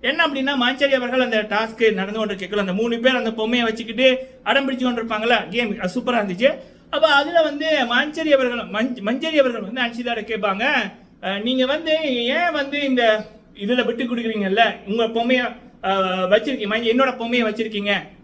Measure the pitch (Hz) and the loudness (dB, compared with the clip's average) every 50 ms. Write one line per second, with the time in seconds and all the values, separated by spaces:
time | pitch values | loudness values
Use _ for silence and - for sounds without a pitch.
0 | - 240 277 320 339 311 277 277 262 269 285 262 240 247 269 262 285 277 269 254 | -2 -4 0 2 0 0 0 -2 -2 -2 0 0 0 0 0 2 2 2 2 2
1 | 247 240 247 262 254 233 226 214 208 214 208 208 226 220 220 - 233 220 208 185 | 0 0 0 0 0 2 2 -2 0 0 0 -2 -2 -2 -2 2 2 2 2 2
2 | 190 196 208 226 220 208 202 185 190 175 208 208 202 190 180 196 226 240 240 233 | -4 -4 -2 -4 -4 -4 -4 -6 -6 -4 -2 -2 -2 0 0 0 0 0 0 2
3 | 233 254 262 247 226 226 220 226 220 220 240 247 240 226 220 226 220 214 226 208 | 2 2 2 2 0 -2 -2 -2 -2 0 0 0 0 0 -2 -4 -6 -8 -2 2
4 | 262 262 254 254 262 - - - - 208 226 277 277 262 262 240 247 247 240 233 | 4 4 4 2 -4 -10 -16 -12 -2 0 0 2 2 0 -2 0 0 0 0 -2
5 | 220 226 226 214 214 233 240 220 180 170 185 233 240 214 202 - 196 185 - 254 | -4 -4 -4 -2 2 2 2 2 0 -2 -2 -2 -2 -2 -4 -4 -4 -4 -4 -2
6 | 233 - 240 233 208 196 180 175 233 277 311 - - - - - - - - 294 | -2 0 0 0 0 -2 -2 2 2 2 2 2 -10 -18 -20 -20 -14 -6 -2 2
7 | 302 320 294 277 285 311 349 339 320 302 285 294 311 320 311 285 254 233 240 247 | 4 4 4 4 2 4 2 2 2 2 0 -2 -2 0 2 2 0 2 2 0
8 | 285 302 302 320 320 311 285 269 262 247 240 262 214 180 185 208 226 269 254 - | 0 0 -2 -4 2 4 4 4 4 2 0 -2 -6 -6 -2 -2 -2 -2 -2 -4
9 | 196 208 233 277 311 320 320 302 269 254 233 226 196 185 226 262 247 233 233 233 | -4 -4 -4 -2 -2 0 2 4 2 2 2 -4 -6 -6 -4 -4 -4 -4 -4 -6
10 | 247 240 240 226 220 220 233 214 196 208 190 196 226 269 302 262 220 220 - - | -6 -4 -4 -4 -4 -6 -6 -2 0 -2 -2 0 0 0 0 0 -2 -4 -8 -14
11 | - - - _ - 185 196 202 208 240 254 262 262 254 285 311 320 320 311 320 | -20 -20 -20 _ -6 -6 -6 -4 -2 -2 0 0 2 0 0 -2 0 0 0 0
12 | 320 294 254 240 233 240 269 320 349 349 320 294 277 277 277 285 285 269 262 247 | 2 0 -2 0 0 0 0 0 0 0 0 -2 -4 -2 -2 -2 -2 0 2 4
13 | 240 226 214 214 214 - - - - _ - - 202 202 247 254 240 - 240 233 | 4 4 4 2 0 -8 -16 -20 -20 _ -16 -10 -2 0 0 0 2 0 -2 -2
14 | 269 233 247 240 233 220 220 214 202 190 190 214 233 214 190 - - 196 202 233 | -2 -4 -4 -4 -4 -4 -4 -2 -2 0 2 4 4 2 2 -4 -8 -6 -2 0
15 | 233 233 233 233 233 247 254 254 247 - - - - - - - - 190 196 196 | 0 0 0 -2 0 2 2 0 0 -2 -6 -10 -20 -20 -20 -8 -2 -2 0 0
16 | 190 185 185 185 185 185 202 226 240 277 269 - 214 202 214 226 240 233 226 254 | 0 0 0 -2 2 4 4 4 2 2 -4 -4 -4 -2 -2 -2 0 2 2 4
17 | 269 262 247 - 226 233 240 247 233 220 208 220 226 214 214 202 202 208 202 190 | 4 2 2 -4 -6 -2 0 2 2 0 0 -2 -4 -4 -4 -4 -2 -2 -2 -2
18 | - - - - | -4 -8 -20 -20